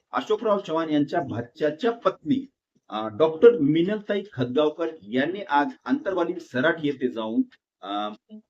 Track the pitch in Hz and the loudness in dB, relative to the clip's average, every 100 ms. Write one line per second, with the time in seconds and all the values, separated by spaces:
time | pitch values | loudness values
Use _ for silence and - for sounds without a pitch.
0 | _ 240 - 208 214 202 - 160 160 151 | _ -6 -2 -2 0 0 0 -2 0 0
1 | 143 175 139 123 120 - 151 156 233 - | 0 -2 -4 -6 -8 -2 -2 0 -2 0
2 | 190 - 156 135 - _ _ _ - 107 | -2 -2 0 -2 -2 _ _ _ -10 -6
3 | 110 107 160 160 240 196 143 160 180 214 | -4 2 2 8 8 8 4 2 0 -2
4 | 208 202 - 127 123 127 151 156 160 - | -2 -4 -4 -4 -2 2 0 0 -6 -8
5 | 101 123 147 202 196 143 131 - 120 143 | -4 -2 -2 -4 -2 0 0 -4 -4 -2
6 | 196 185 165 175 - 123 156 165 143 131 | -2 -2 -2 -6 -6 0 0 0 -2 -2
7 | 131 110 110 123 127 _ _ _ 98 104 | -4 -4 -2 -2 -2 _ _ _ -8 -6
8 | 104 - _ 214 | -6 -8 _ -20